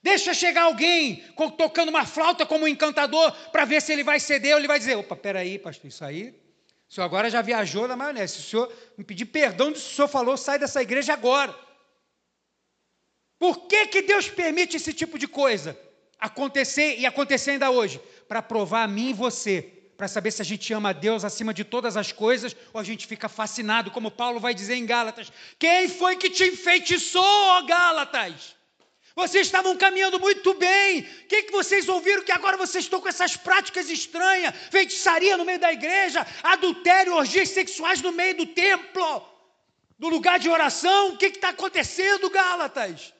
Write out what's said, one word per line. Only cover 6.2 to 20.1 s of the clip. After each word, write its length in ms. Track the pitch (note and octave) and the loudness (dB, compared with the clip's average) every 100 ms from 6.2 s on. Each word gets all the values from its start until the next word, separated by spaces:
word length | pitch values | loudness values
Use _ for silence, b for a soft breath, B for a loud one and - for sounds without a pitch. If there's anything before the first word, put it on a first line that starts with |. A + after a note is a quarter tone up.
| A#3 _ _ _ _ _ _ | -12 _ _ _ _ _ _
o 60 | |
senhor 120 | - F3+ | -6 -2
agora 240 | F#3 A3+ | 0 0
já 120 | A#3 | 0
viajou 460 | G#3+ A#3 F#3 F3 B3 | 0 -2 -2 -4 -4
na 100 | B3+ | -6
maionese. 380 | C#4+ B3+ F#3+ - | -8 -6 -8 -8
Se 40 | |
o 40 | |
senhor 300 | - A3 A#3+ B B - | -4 -4 -4 B B -20
me 60 | |
pedir 220 | G3 F#3 A#3 | -16 -10 -6
perdão 460 | D#4 C#4 F3 C4+ | 0 0 2 -2
do 20 | |
que 60 | - | -2
o 160 | - - | -10 0
senhor 120 | C#4+ | 0
falou, 300 | C#4+ A#3+ C4 | 2 0 -2
sai 200 | - C#4+ | -2 -2
dessa 220 | C#4 C#4 | -2 -4
igreja 320 | A#3 B3+ C4+ | -2 -2 -2
agora.'" 400 | D4 A#3 C4+ C#4 - - _ _ _ _ _ _ _ _ _ _ _ _ _ _ _ _ _ | 0 2 2 0 -6 -20 _ _ _ _ _ _ _ _ _ _ _ _ _ _ _ _ _
Por 280 | F4 - - | 0 0 0
que 200 | G#4+ G#4 | 2 2
que 140 | F#4+ | 0
Deus 260 | G4 G4+ F#4+ | 2 0 0
permite 480 | - E4+ D#4+ F4 D#4+ | -4 -2 0 -2 -4
esse 160 | - | -8
tipo 260 | - D#4+ C#4+ | -8 -8 -8
de 80 | C4+ | -8
coisa 500 | C#4 C4+ G#3 D3+ C#3 - _ _ _ | 0 0 0 -6 -14 -20 _ _ _
acontecer 800 | G#3+ - C#4 C#4 C4 - D4+ A#3 | -10 -6 -4 -2 -2 0 0 0
e 80 | B3+ | -2
acontecer 460 | C4 C#4 C4+ - | 0 0 0 0
ainda 180 | C#4 C4+ | 0 2
hoje? 300 | B3+ G#3 C3+ B B _ | 2 0 -6 B B _
Pra 140 | A3 | -8
provar 420 | - A3 F#3 A3+ | -4 -4 -2 -2
a 40 | A3 | -2
mim 220 | G3+ B3+ | -2 -4
e 40 | |
você, 600 | G#3 B3 A3+ G#3+ F#3 - - _ _ | -2 -4 -4 -4 -4 -4 -20 _ _
pra 100 | |
saber 240 | G3 | -6